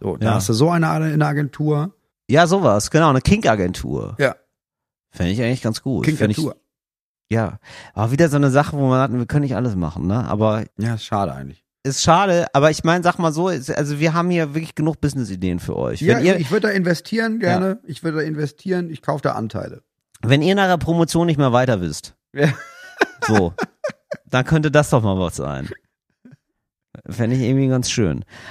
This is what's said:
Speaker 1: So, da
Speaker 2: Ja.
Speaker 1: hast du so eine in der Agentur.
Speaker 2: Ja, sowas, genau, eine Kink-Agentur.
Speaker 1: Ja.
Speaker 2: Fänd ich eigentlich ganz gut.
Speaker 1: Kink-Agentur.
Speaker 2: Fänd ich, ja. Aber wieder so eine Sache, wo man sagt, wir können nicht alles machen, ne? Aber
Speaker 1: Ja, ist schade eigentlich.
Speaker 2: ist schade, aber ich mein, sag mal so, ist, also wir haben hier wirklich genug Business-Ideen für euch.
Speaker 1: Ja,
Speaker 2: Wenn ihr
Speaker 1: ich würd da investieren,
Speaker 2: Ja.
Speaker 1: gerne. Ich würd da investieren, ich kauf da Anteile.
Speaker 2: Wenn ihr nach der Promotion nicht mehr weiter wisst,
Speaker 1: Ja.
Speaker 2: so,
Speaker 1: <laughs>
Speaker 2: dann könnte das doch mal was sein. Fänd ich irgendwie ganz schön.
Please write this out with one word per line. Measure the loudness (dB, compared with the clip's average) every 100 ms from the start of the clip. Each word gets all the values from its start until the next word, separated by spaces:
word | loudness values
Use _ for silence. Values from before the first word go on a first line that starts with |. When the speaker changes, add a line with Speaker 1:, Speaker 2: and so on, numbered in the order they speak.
Speaker 1:
So, | -8 -4
da | 0
Speaker 2:
Ja. |
Speaker 1:
hast | 0 0
du |
so | 2 2
eine | 2 0 0 -2
in | 0
der | 0
Agentur. | 0 -4 -4 -2 -2 -2 -8 _ _ 0
Speaker 2:
Ja, | 4 4
sowas, | 4 4 2 2
genau, | 2 4
eine | 4
Kink-Agentur. | 4 2 4 2 0 -2 -6 -6 -6 -2
Speaker 1:
Ja. | -2 -2 _ _ _ _ _ _ _
Speaker 2:
Fänd | -4 -2
ich | 0
eigentlich | -2 -2
ganz | -4 -4
gut. | -4 -2
Speaker 1:
Kink-Agentur. | 0 0 0 -2 -4
Speaker 2:
Fänd | -8 _ _ _ _ _ _ -6
ich, | -2
ja. | -2 -6 -18 -20 -14
Aber | -4 -2
wieder | 2 2
so | 4
eine | 4
Sache, | 2 0 0
wo | 2
man | 2
sagt, | 2
wir | -2 -2
können | 0
nicht | 0 -2
alles | -2 -2
machen, | -4 -2 -2
ne? | -2 -2
Aber | 0 2 0 -4 -6
Speaker 1:
Ja, | -4
ist | -4 -4
schade | -4 -4
eigentlich. | -6 -14 -18 _ _ -6
Speaker 2:
ist | -2
schade, | 2 4 4 2 2
aber | 2 2
ich | 2
mein, | 0 2
sag | 2 0
mal | 0
so, | 0 -2
ist, | -4 -6
also | -4 -4 -2
wir | 0
haben | 0 0
hier | 0 -2
wirklich | -4 -8
genug | -4 -2 0
Business-Ideen | -2 -2 -6 -4 -2 -2
für | -4 -4
euch. | -4 -2
Speaker 1:
Ja, | 0 2
Speaker 2:
Wenn |
ihr | 4 2
Speaker 1:
ich | 2
würd | 0
da | 0
investieren, | 0 0 -2 -2 -4 -2
Speaker 2:
Ja. | -2 0 0
Speaker 1:
gerne. | 0 -4 -10
Ich | -8
würd | -6 -4
da |
investieren, | -4 -4 -6 -8 -4 -4 -4
ich | -10
kauf | -6 -4
da | -2
Anteile. | -4 -6 -8 -10 -14 _ _ _ -6
Speaker 2:
Wenn | 2 2
ihr | 4
nach | 2 2
der | 0
Promotion | 0 0 2 2 2
nicht | 2
mehr | 2
weiter | 2 2 0
wisst, | -2 -6 -12 _ _
Speaker 1:
Ja. | -2 0 0 -10 -20 -16 -6 -6 -4 0
Speaker 2:
so, | 2 2 -2 -10 _ -12
Speaker 1:
<laughs> | -12 -16 -16 -4
Speaker 2:
dann | -2 2
könnte | 2 4
das | 4 4
doch | 2
mal | 2 0
was | -2 -4
sein. | -8 -8 -10 -14 _ _ _ _ -20 -20 _ _ _ _ _ -20 -14
Fänd | -4 0
ich | 0
irgendwie | 2 2 2
ganz | 0 0
schön. | 0 0 0 -6 -18 -20